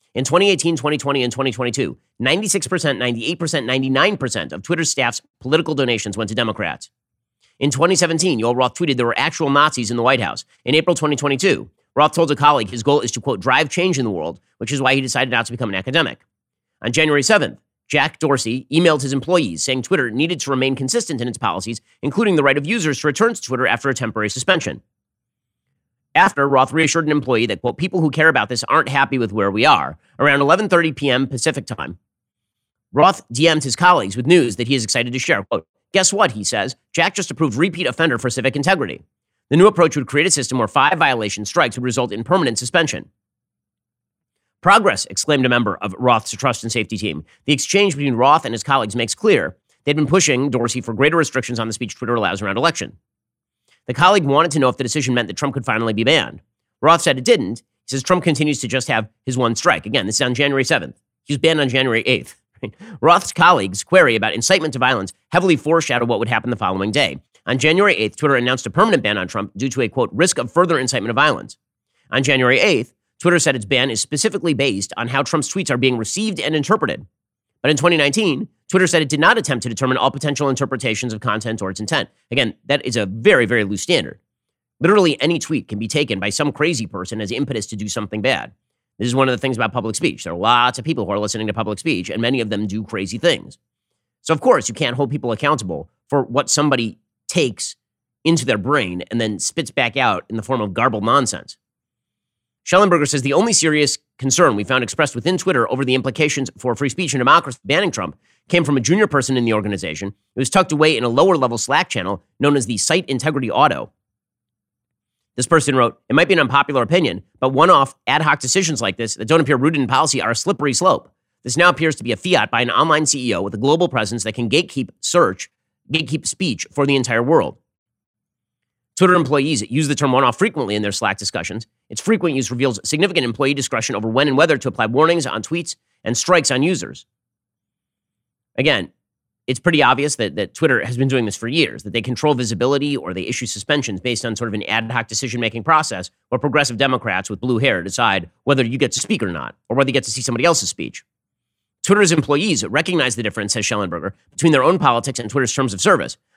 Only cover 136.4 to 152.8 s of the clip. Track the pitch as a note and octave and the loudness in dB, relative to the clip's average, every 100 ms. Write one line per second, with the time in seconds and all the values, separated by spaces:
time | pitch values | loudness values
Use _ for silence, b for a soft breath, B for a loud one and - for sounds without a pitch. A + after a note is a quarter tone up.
136.4 | - B2+ E3 F3 C2 - _ _ _ _ | 2 0 0 -2 -6 -14 _ _ _ _
137.4 | _ _ _ _ _ _ _ _ _ _ | _ _ _ _ _ _ _ _ _ _
138.4 | _ A#2 C#3+ A2+ D#2 _ _ _ _ _ | _ -2 2 0 -2 _ _ _ _ _
139.4 | - B2+ F3 D#3 B2 C#3 C#3+ - G#2 G#2 | -8 -2 2 4 4 4 0 -2 -4 -4
140.4 | F#2+ - D#3+ A#2+ A#2 B2 C3+ C3 G#2+ - | -8 -2 0 2 -2 -2 0 0 -2 -6
141.4 | A#2 D#3+ G2+ - G2+ A#2 B2+ A#2+ D3+ B2+ | -4 -2 -2 -4 -6 -6 -4 -2 0 0
142.4 | A#2 G#2+ B2 C#3+ D3 C3+ D#2 F#2 G2 - | -2 -2 0 0 -2 -4 -6 -8 -6 -6
143.4 | A#2+ G#2 - D3 A#2+ F#2 B2+ A2+ A#2+ G#2+ | -8 -8 -2 -2 -2 -6 -4 -4 -6 -6
144.4 | A#2 G#2+ - A2+ A2+ B2 A2+ A2+ B2+ B2 | -6 -6 -2 -4 -2 -4 -4 -6 -6 -4
145.4 | A2+ A#2 G#2 D#3 D#3 F#2 - _ _ - | -4 -4 0 0 0 -6 -10 _ _ -4
146.4 | D3 D3 C#3 A#2 C3+ B2+ A2+ F#2 G2 G2 | 0 0 0 0 0 0 -2 -4 -6 -6
147.4 | B2+ A#2 C3+ F#2 F#2 - A2+ F#2+ E2 _ | -2 0 2 0 -4 -2 0 0 -4 _
148.4 | C3+ C3+ A#2 B2+ B2+ - - - G2 D#2+ | 0 2 0 0 -2 -2 -4 -4 -4 -6
149.4 | A#1 - - B2 C3+ B2+ - B2+ B2+ A#2 | -10 -14 -4 0 0 -2 -4 -6 -4 0
150.4 | E3 D#3+ G2 - C2+ - - _ _ _ | 2 0 -2 -8 -10 -12 -20 _ _ _
151.4 | _ _ _ _ - G3+ F#3 E3 - D3 | _ _ _ _ 0 4 4 2 0 0
152.4 | G#3+ C3+ F#2 C#3 | 0 -2 -2 -2